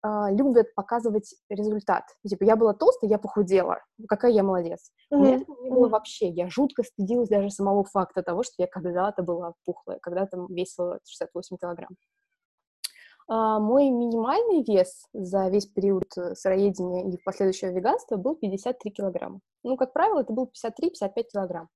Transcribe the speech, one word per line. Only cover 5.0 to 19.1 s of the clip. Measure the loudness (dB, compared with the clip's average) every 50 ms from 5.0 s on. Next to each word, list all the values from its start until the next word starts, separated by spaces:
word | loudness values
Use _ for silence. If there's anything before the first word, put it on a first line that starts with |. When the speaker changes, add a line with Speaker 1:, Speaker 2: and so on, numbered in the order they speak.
| _ _ 4
Speaker 1:
У | 6 8
меня | 8 6
Speaker 2:
Мгм. |
Speaker 1:
этого | 4 0 -8 -16 -12 -8
не | 2
было | 4 6 6 6
Speaker 2:
Мгм. |
Speaker 1:
вообще. | 4 0 0 -4 -6 -4 -4 -2
Я | -2 -4 -4 -4
жутко | 0 0 0 0 0 -4 -6
стыдилась | -6 _ -6 -2 0 0 0 2 2
даже | 2 2 0 -2
самого | -4 -4 -2 0 2 2 0
факта | 0 0 -2 -2 -2 _ -6 -4
того, | -4 -4 -4 -4
что | -6 _ -4
я | -4
когда-то | -4 -4 -8 -6 -4 -2 -2 -2 -2 -2 -4 -4
была | -4 -4 -6 -6 -10 -12 _ _
пухлая, | -10 -10 -10 _ -14 -14 -12
когда-то, | -10 -8 -4 -4 -4 -4 -6
м, | -12 -10 -8 -6
весила | -8 -8 -8 -6 -6 -6 -6 -6 -10 _
шестьдесят | -20 -12 -12 -12 -10 _
восемь | -14 -12 -12 -14
килограмм. | -12 -10 -12 -10 -12 -14 -18 -20 _ _ _ _ _ _ _ _ _ _ _ _ _ _ _ _ _ -14 -14 _ -16 -20 -20 _ _ _
А, | -4 -2 0 2 2 2 0
мой | 0 4 4 4 4 4
минимальный | 2 0 -2 -2 -2 -2 0 0 0 0 2 2 2 0 2
вес | 2 2 2 2 2 -4 -20 -20 _ _
за | -10 -8 -2 -2 0 0 2
весь | 0 0 -2
период, | -2 _ 0 0 2 2 0 -2 _ -8
э, | -8 -8 -8 -8
сыроедения | -4 -2 0 2 2 2 2 0 0 -4 -4 -4 -4 -4 -4
и | -6
последующего | -6 _ -8 -4 0 0 0 0 -2 -6 -4
веганства | -4 0 0 0 0 0 -2 -6 -6
был | -4 -2 -4 -4
пятьдесят | -2 -4 -6 -6 -4 -6 -6 -8 -6
три | -8 -12
килограмма. | -8 -6 -6 -2